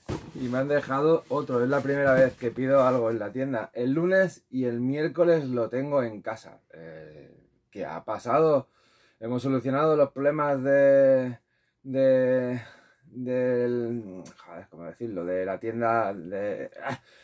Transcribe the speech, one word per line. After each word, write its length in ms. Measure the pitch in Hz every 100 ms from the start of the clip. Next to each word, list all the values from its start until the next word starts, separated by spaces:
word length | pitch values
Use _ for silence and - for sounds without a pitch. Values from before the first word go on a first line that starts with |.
| - - -
y 140 | 139 123
me 80 | 123
han 120 | 143
dejado 560 | 143 131 135 156 160 -
otro. 340 | 147 135 123
Es 60 | 123
la 140 | 139
primera 320 | 131 139 139
vez 200 | 131 127
que 160 | - 120
pido 320 | 117 131 139
algo 280 | 127 127 113
en 80 | 113
la 140 | 104
tienda. 380 | 127 135 123 -
El 180 | - 123
lunes 540 | 147 175 190 185 - _
y 160 | 127
el 160 | 123 120
miércoles 720 | 127 143 156 143 175 165 135
lo 180 | 123 110
tengo 340 | 123 143 143
en 200 | 117 104
casa. 400 | 110 110 98 - _
Eh, 640 | 80 82 78 76 76 69 71 _ _ _
¿qué 140 | 104
ha 220 | 78 80 -
pasado? 640 | 107 117 135 160 143 - _ _ _ _ _
Hemos 240 | 113 123
solucionado 540 | 135 131 123 135 156 156
los 160 | 139
problemas 500 | - 139 151 147 139
de... 760 | 135 139 139 139 135 131 127 120 _ _ _ _
de, 760 | 135 131 135 131 127 127 123 123 - - _ _ _
del, 1120 | 127 127 127 127 123 123 123 117 120 104 92 - - -
joder, 200 | 85 -
¿cómo 140 | 80
decirlo? 400 | 82 - 117 92
De 200 | 87 92
la 140 | 92 92
tienda, 560 | 113 113 117 117 101
de, 560 | 101 82 98 104 - - - 135 131 _ _